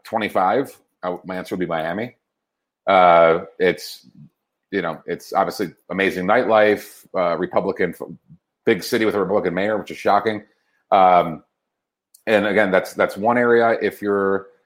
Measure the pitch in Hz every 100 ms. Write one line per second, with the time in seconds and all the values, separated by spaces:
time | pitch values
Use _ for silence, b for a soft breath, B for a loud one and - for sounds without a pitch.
0 | - 110 101 101 92 120 135 - _ _
1 | 92 90 92 92 87 95 87 80 82 95
2 | 123 _ _ _ _ _ _ _ - 95
3 | 87 85 82 82 - - 92 - - -
4 | 64 - 76 _ _ _ - 98 85 76
5 | - 87 - 98 87 - 87 _ - 92
6 | 95 87 90 120 104 110 107 101 - -
7 | _ 92 87 82 90 110 95 92 87 -
8 | - - _ - _ _ - 104 - 120
9 | 107 101 90 101 87 87 104 104 87 78
10 | 104 98 113 104 - _ _ _ - 98
11 | 92 90 82 78 _ _ _ _ _ _
12 | _ _ - 107 104 101 98 92 - 98
13 | 92 98 110 123 120 117 117 - 101 -
14 | 101 101 98 98 b b